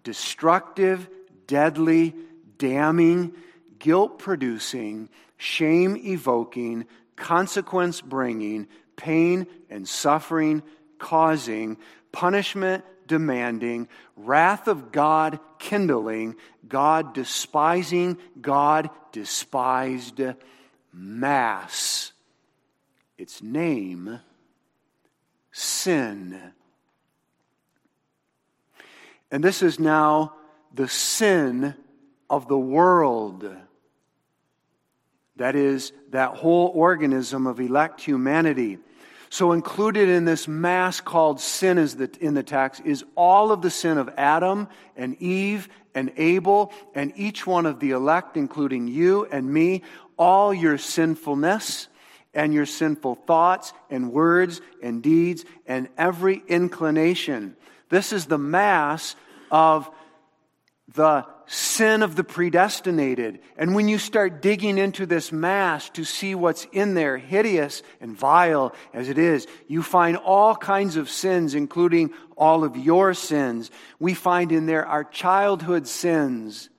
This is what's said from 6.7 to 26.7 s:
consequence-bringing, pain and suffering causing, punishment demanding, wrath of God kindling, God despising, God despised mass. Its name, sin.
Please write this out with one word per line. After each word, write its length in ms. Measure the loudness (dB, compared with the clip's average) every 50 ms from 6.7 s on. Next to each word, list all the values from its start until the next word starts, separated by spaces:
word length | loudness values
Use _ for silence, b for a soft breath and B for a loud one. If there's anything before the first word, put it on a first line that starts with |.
| -6 -8 -10 b b b b b _
consequence-bringing, 1500 | -16 -4 0 0 0 0 0 -4 -6 -6 -2 -2 -2 -2 -2 -4 -8 -12 -8 -6 -4 -4 -4 -4 -6 -6 -6 -8 -8 -10 b b b b b _
pain 520 | -12 -6 -2 2 2 4 4 2 0 -2 -8 B B B _
and 180 | -16 -14 -12
suffering 760 | -10 -10 -2 0 2 2 0 -2 -4 -2 0 0 0 0 -2 -6 B B B B B _
causing, 800 | _ -8 0 2 2 4 4 2 -2 -4 -8 -8 -6 -6 -8 -10 B B B B B B _
punishment 720 | -10 -4 -2 0 0 0 -2 -4 -6 -4 -2 -2 -2 -4 -6 -16 -20 _ _
demanding, 840 | -4 -2 -2 -2 -2 -4 -4 -4 -6 -6 -6 -6 -6 -6 -8 -10 b b b b b b
wrath 520 | -16 -6 0 2 4 4 4 2 0 -2
of 240 | -4 -4 -4 -6 -6
God 480 | -2 0 2 2 2 2 0 -2 -4 -8 -16 _ _ _
kindling, 760 | -10 -4 -2 0 0 0 0 -2 -2 -6 -8 -8 -8 -10 -12 B B B B B -14
God 460 | -6 -2 0 2 2 2 0 -2 -4 -8
despising, 1040 | -10 -8 -8 -8 -8 -10 -4 -2 0 2 2 0 0 -2 -2 -2 0 0 -2 -4 -8 B B B -10
God 480 | -6 -2 0 2 4 4 2 2 0 -4 -12 -18 -20 _
despised 1080 | -14 -14 -10 -8 -8 -8 -8 _ -4 -2 0 0 0 0 -2 -4 -6 -8 -10 -12 -8 -6 -6 -6 -6 -12 b b b b b b b b _ _
mass. 1200 | _ -18 -18 -14 -10 -6 -2 0 0 0 0 0 -4 -6 -10 -12 -8 -8 -6 -6 -6 -8 -10 -12 _ _ _ _ _ _ _ _ _ _ _ _ _ _ _ _ _ _ _ _ _
Its 240 | _ -20 -20 -20 -18
name, 760 | -14 -8 -6 -4 -4 -4 -4 -4 -6 -10 -12 -12 -12 -14 -14 -16 _ _ _ _ _ _ _ _ _ _ _ _ _ _ _ _ _ _ _ _ _ _ _ _ _ _
sin. 880 | _ -10 -8 -6 -6 -4 -2 0 0 0 -2 -4 -8 -12 -14 -16 -16 -18 -20 -20 _ _ _ _